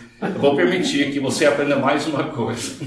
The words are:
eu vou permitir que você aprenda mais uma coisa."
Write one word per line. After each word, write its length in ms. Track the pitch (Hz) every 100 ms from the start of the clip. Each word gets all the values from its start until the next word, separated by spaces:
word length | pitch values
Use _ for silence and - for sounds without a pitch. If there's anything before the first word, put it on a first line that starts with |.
| - -
eu 180 | - -
vou 160 | 143 -
permitir 560 | 175 - - 143 139
que 80 | 143
você 260 | 131 113 151
aprenda 300 | 143 143 135
mais 300 | 147 147 160
uma 180 | 156 -
coisa." 480 | 123 110 - - -